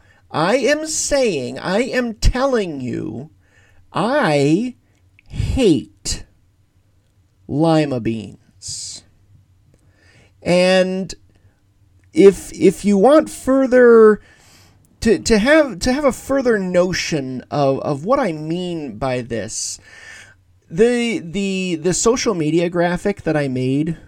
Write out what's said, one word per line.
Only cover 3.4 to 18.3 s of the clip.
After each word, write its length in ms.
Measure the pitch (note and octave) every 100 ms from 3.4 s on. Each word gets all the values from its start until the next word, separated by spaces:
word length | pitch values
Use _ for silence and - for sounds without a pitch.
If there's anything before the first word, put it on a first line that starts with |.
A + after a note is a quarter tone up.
| _ _ _ _ _
I 840 | D3 G#3 C#4+ G3+ D3 C#3+ E3+ B3 - _ _ _ _ _
hate 960 | - - B3+ A3 C3+ - _ - - - _ _ _ _ _ _ _ _ _ _ _ -
lima 540 | C3+ E3 D#3 D3 B2+
beans. 1040 | A2+ A2+ G2 - _ _ - - - - - _ _ _ _ _ _ _ _ _ _ _ _ _
And 720 | - F3+ F3+ F#3 F#3 F#3 F#3+ - _ _ _ _ _ _ _ _ _
if, 400 | - G3 F#3 -
if 320 | - F#3 F3
you 140 | G3 G3+
want 320 | A3+ D4+ D#4
further, 920 | - - C4+ C4 B3+ A#3+ A3+ G#3+ G#3 - _ _ _ _ _ _ _
to, 180 | A3+ D#4
to 200 | D#4 A3
have, 400 | A#3 D#4 C#4 F3+
to 120 | B3+
have 120 | B3+
a 80 | C#4+
further 460 | - - C4+ B3 G#3+
notion 840 | F#3 F3 F#3 E3 - D#3 C3 B2+ -
of, 300 | D3 C#3 C3+
of 240 | - C#3+
what 160 | F3+ C#4
I 120 | A3+